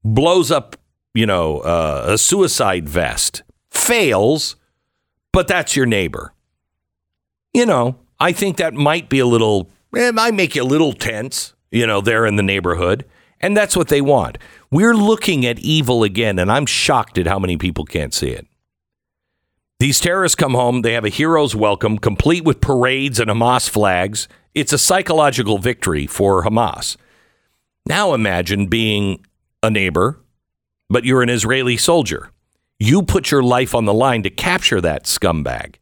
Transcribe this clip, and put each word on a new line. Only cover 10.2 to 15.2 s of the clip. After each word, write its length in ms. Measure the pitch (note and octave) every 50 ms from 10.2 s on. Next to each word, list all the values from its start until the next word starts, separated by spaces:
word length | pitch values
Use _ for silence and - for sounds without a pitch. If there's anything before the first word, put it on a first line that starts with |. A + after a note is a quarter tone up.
| A3+ A#3+ A3
make 220 | G3 F#3 D#3 -
you 80 | D3 B2
a 0 |
little 300 | B2+ C#3 D#3 D#3+ C#3+ A2
tense, 600 | - - B2 A2 G#2+ A#2 C3+ - - - - _ _ _ _
you 140 | - A#2 A#2
know, 160 | A2+ G#2+ G2+
there 240 | G2 A#2 A2+ A2 A2+
in 120 | G#2+ G#2
the 60 | G#2 G2
neighborhood. 640 | F#2+ G2 G2 F2 F2 E2+ F2 F2+ F2 G2+ C3 C#3 _ _ _ _ _ _ _
And 160 | - F#3+ G#3
that's 220 | G#3 G#3 G3 -
what 100 | F#3 E3
they 140 | - D3 C#3+
want. 360 | C#3 C#3 C#3 A#2+ E2+ B1 - - - - - - _ _
We're 260 | C3 D#3+ G#3 A#3 A#3
looking 500 | G#3+ G3+ G#3+ A3 G#3+